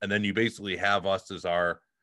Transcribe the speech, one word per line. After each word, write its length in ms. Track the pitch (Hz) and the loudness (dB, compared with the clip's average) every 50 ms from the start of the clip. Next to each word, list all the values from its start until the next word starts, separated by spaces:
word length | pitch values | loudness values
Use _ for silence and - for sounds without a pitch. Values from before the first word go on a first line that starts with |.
and 100 | - 98 | -4 -2
then 140 | 101 104 104 | 0 0 0
you 80 | 101 98 | 0 2
basically 440 | 107 117 117 - - 101 101 92 85 | 2 2 0 0 -4 -6 -6 -4 0
have 260 | 92 101 101 101 87 | 2 2 2 2 2
us 260 | 98 98 95 - - | 2 0 0 -2 -6
as 140 | 98 87 - | -12 -6 -2
our, 360 | 90 85 87 87 87 85 - _ _ _ _ | 0 0 2 2 0 0 -4 _ _ _ _